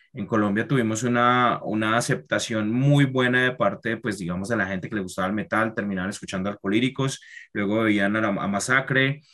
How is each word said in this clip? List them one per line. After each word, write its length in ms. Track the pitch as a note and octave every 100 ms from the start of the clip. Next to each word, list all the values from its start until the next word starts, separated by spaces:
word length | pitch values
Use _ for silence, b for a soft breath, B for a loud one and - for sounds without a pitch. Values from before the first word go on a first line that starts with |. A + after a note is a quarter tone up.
| b
En 140 | - G2
Colombia 400 | A2+ G#2 G#2 A2
tuvimos 380 | C3+ A2+ A2
una, 560 | B2 A#2+ A#2+ B2 A#2+ -
una 340 | - G#2+ A2 A#2
aceptación 760 | - - - G#2+ - A2 G#2+
muy 320 | B2 C#3 C#3+
buena 400 | C3+ B2+ B2 B2+
de 80 | B2+
parte, 460 | B2+ A2+ G2 A2+ A2+
pues, 200 | A2+ G2+
digamos, 300 | E2+ F2+ G2
de 80 | A2
la 100 | F#2+
gente 220 | F#2+ -
que 80 | G#2+
le 60 |
gustaba 260 | F#2 G2 F#2+
el 60 |
metal, 380 | G#2 - G#2+ A2+
terminaban 380 | A2 G2+ F#2+ F#2
escuchando 400 | G2+ - F#2+ F#2+
Alcolíricos, 680 | G#2 G2 G#2+ B2+ - C3+ - B B B
luego 300 | G#2+ G2+ A2
veían 340 | A2 G#2 G2+ A2
a 60 |
la, 60 | G#2+
a 200 | G2 G2
Masacre, 720 | G2+ B2 C3 C3 C3 C3+ D3 b